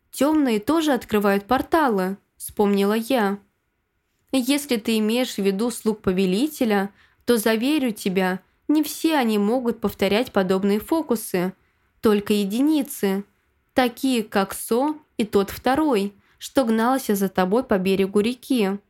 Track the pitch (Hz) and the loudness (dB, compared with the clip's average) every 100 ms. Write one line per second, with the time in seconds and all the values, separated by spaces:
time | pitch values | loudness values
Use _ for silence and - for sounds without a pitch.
0 | _ - 269 311 269 220 208 320 311 254 | _ -2 0 2 2 0 0 0 0 -2
1 | - 214 202 196 202 262 - 339 294 202 | 0 0 2 0 0 -2 0 2 2 0
2 | 185 196 _ - - - 208 202 196 220 | -2 -4 _ -20 -10 0 2 2 2 0
3 | 226 262 202 202 - _ _ _ _ _ | 0 0 0 -2 -10 _ _ _ _ _
4 | _ _ _ 269 247 277 285 240 - 220 | _ _ _ -2 0 -2 0 -4 0 0
5 | 214 233 254 - 196 196 240 233 220 214 | 0 0 -2 -2 -2 0 -2 -4 -4 -4
6 | - 185 190 185 302 - 240 202 196 - | -2 0 0 0 -2 -2 0 0 -2 -8
7 | _ _ - 240 226 220 247 311 262 208 | _ _ 0 2 2 0 0 0 0 -2
8 | 208 185 185 185 _ _ - 302 294 - | -4 0 0 -2 _ _ -2 0 0 -2
9 | 320 311 233 214 202 254 240 233 202 - | 0 0 2 2 2 0 -2 -2 -4 -2
10 | 196 202 254 - 185 190 202 208 - 330 | 0 0 0 0 0 0 2 0 0 -2
11 | 311 233 - 185 180 - _ _ _ _ | 0 -2 -2 -2 -2 -6 _ _ _ _
12 | 226 208 202 208 196 214 285 311 262 - | 2 2 2 -2 0 0 2 0 -2 -4
13 | 196 190 202 _ _ _ _ - 247 240 | -2 -2 -6 _ _ _ _ -2 -2 -2
14 | 262 247 214 214 196 - - 233 294 302 | -2 -2 0 -2 -2 -4 -4 -2 -2 -4
15 | _ - 214 202 196 - - 269 311 233 | _ -6 0 0 0 -2 -2 2 2 2
16 | 202 - _ - - - 247 220 226 262 | -2 -8 _ -18 -4 0 2 2 2 0
17 | - 202 196 - 185 214 262 196 185 190 | 0 -2 -2 0 0 0 0 0 0 0
18 | 190 202 208 254 - 254 196 202 - | 2 2 0 -2 -2 0 0 -2 -8